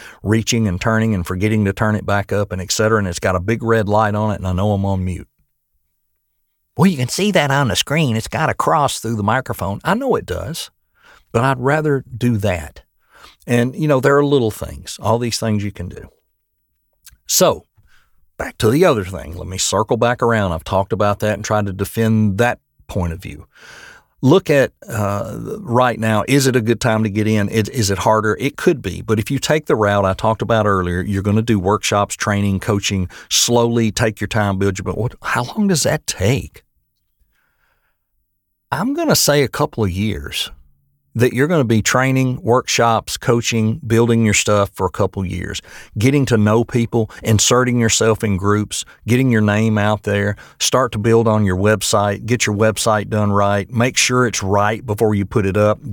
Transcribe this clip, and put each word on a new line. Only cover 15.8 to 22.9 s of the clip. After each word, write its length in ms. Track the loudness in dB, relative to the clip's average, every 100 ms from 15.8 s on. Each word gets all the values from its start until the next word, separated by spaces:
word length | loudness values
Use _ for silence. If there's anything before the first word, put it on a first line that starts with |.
| -12
do. 200 | -12 -20 _ _ _ _ _ _ _ _ _ -20 _ -4
So, 380 | 2 2 0 _ _ _ _ _ _ _ -12
back 220 | -12 0
to 100 | 2
the 160 | 4
other 200 | 4 2
thing. 340 | -2 -8 -12 -12
Let 80 | -10
me 120 | -6
circle 380 | -2 -2 0 0
back 280 | 0 0
around. 260 | 0 2 0
I've 140 | -4
talked 280 | -2 -2 -2
about 280 | 0 0 0
that 140 | -2
and 100 | -2
tried 220 | -2 -2 -2
to 60 |
defend 680 | -4 -6 0 2 2 2 2
that 200 | 0 -2 _ _
point 240 | -10